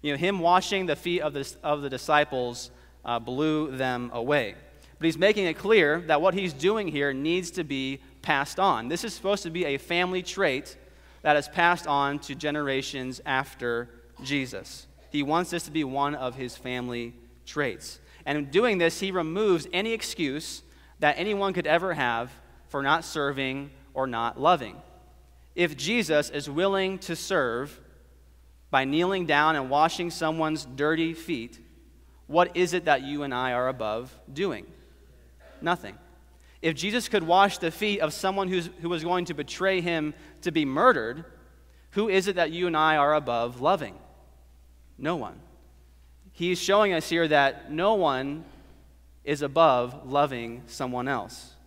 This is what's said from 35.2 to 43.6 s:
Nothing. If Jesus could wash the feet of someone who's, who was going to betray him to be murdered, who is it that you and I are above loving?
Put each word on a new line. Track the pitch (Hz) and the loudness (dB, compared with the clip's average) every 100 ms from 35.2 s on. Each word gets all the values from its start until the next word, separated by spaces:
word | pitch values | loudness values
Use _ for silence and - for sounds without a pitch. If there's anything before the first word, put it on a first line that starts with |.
| - - - - | -20 -20 -20 -8
Nothing. | 165 175 104 101 - - - - - - | -2 -2 -4 -18 -20 -20 -20 -20 -20 -4
If | 165 151 | -2 -2
Jesus | 190 233 - | -2 -2 0
could | 214 | -2
wash | 165 180 196 - | 4 6 6 4
the | 165 | -4
feet | 160 214 202 | -2 -2 0
of | 156 | -2
someone | - 190 196 185 | 0 -2 0 0
who's, | 180 165 - | -2 -4 -8
who | 170 | -4
was | 175 | -4
going | 165 180 175 | 0 -2 -2
to | |
betray | 151 143 - 190 190 | -6 -8 -2 0 0
him | 170 165 151 147 - - | 0 -2 -2 -8 -20 -8
to | 175 | -2
be | 160 143 | 0 0
murdered, | 135 247 175 110 135 170 - - - - - - | 6 6 6 0 -6 -12 -20 -20 -20 -20 -20 -8
who | 202 214 | -2 2
is | 190 190 | 2 2
it | 180 | 0
that | 160 | 0
you | 165 180 | 0 0
and | 160 | 4
I | 156 156 | 4 6
are | 143 151 | 4 4
above | 135 117 120 | 2 -2 -2
loving? | 123 | 0